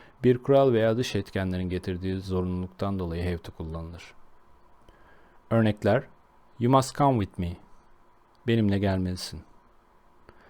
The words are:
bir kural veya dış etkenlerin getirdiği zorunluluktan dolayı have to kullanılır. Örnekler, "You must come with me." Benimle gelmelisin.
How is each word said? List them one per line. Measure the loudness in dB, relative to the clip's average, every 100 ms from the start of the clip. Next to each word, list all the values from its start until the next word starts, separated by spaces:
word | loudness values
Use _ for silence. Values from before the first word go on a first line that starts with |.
| -20 0
bir | 2 2
kural | 4 4 6
veya | 4 4 2
dış | -2 -4
etkenlerin | -4 -4 -2 -2 -4
getirdiği | -4 -4 -6 -4 -4
zorunluluktan | -2 -2 -2 -4 -6 -6 -4 -4
dolayı | -4 -4
have | -4 -4
to | -8
kullanılır. | -12 -10 -10 -12 -14 -18 -20 -20 -20 -20 -20 -20 -20 -20 -20 -20 -20 -20 -20 0
Örnekler, | 2 4 2 2 2 0 -14 _ _ _ -4
"You | 2
must | 4 2 2
come | 2 2
with | 0 -4
me." | -6 -8 -14 -20 -20 -20 _ _ _ _ 0
Benimle | 2 2 2
gelmelisin. | 2 0 -2 -6 -10 -14 -18 -20 _ _ _ _ _ _ -20 -20